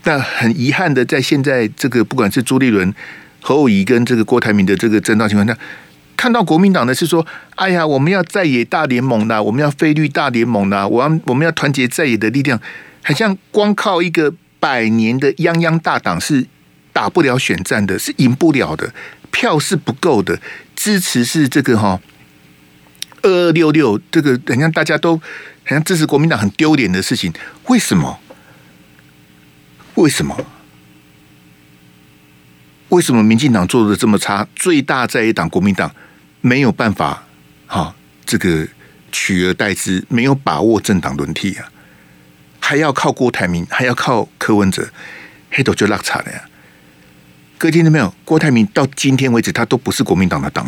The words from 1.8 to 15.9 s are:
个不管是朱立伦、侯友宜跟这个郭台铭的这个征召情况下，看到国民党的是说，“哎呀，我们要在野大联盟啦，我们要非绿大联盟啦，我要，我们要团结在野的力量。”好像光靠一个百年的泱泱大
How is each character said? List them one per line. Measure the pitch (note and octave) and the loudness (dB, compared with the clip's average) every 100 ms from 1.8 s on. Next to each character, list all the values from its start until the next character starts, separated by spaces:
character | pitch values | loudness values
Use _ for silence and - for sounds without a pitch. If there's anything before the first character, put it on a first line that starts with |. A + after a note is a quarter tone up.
| B2+ | -2
个 | A#2 | 0
不 | G#2+ C3+ | 0 0
管 | G#2 | 0
是 | A2 | 0
朱 | A2 C3 | 0 2
立 | C3 | 2
伦、 | G2+ F#2 - - - - _ | 2 0 -4 -16 -20 -20 _
侯 | - C#3 C#3 | 0 2 4
友 | |
宜 | G2 | 2
跟 | G2 A#2 A#2+ | 2 2 2
这 | A#2+ | 0
个 | |
郭 | G#2+ A#2+ | 2 2
台 | A#2 | 2
铭 | G#2 | 2
的 | F#2+ | 2
这 | F#2+ A#2 | 2 2
个 | G#2+ | 0
征 | G#2 A2 | 2 0
召 | A2 | 2
情 | G#2 | 2
况 | G#2 | 0
下， | A2+ - - - - _ - | -4 -10 -20 -20 -20 _ -4
看 | B3 | 0
到 | A#3 | 0
国 | E3 D#3+ | 2 4
民 | G3 | 4
党 | F#3 A#2+ | 2 0
的 | |
是 | C3 E3 | -2 0
说 | E3+ D#3+ - - - | 0 -2 -12 -18 -4
，“哎 | F#3+ | -2
呀， | F3+ D#3 | 0 0
我 | C3+ | 0
们 | D3+ | 2
要 | G3 | 0
在 | E3+ G3+ | -2 -2
野 | E3+ B2 | 0 0
大 | A#2 E3+ | -2 -2
联 | D3+ B2 | 0 0
盟 | C3 A2+ A2 | 0 0 0
啦， | A2 | 0
我 | G#2 | 0
们 | A#2+ | 0
要 | D3 | -2
非 | C#3 D#3+ | 0 0
绿 | D3+ D3 | 2 0
大 | E3+ C#3+ | -2 -2
联 | A#2+ A#2 | 0 0
盟 | G#2+ G2 | 0 0
啦， | G2 G2 | 0 0
我 | A#2 | 0
要， | C#3+ D#3+ | 0 0
我 | D3+ | 0
们 | B2 | 0
要 | E3 | 0
团 | D#3+ D#3 | 0 -2
结 | C3+ B2 | 0 -2
在 | - | 0
野 | - | 0
的 | A2 A2 | 0 0
力 | C3+ | 0
量。” | C#3 A#2 - - - - | -2 -4 -6 -20 -20 -12
好 | - | -4
像 | C#3+ A3 F#3+ _ | 0 0 -2 _
光 | G#3+ G#3 | 0 0
靠 | G3+ G#3 F3 | 0 0 0
一 | F3+ | 0
个 | E3 D3 - _ _ | 0 0 -2 _ _
百 | D#3 B2+ A2+ | -2 0 2
年 | A2+ A2 C3 | 2 2 2
的 | C#3 - | 0 0
泱 | E3+ E3+ | 0 0
泱 | E3 E3 | 0 0
大 | E3+ | 0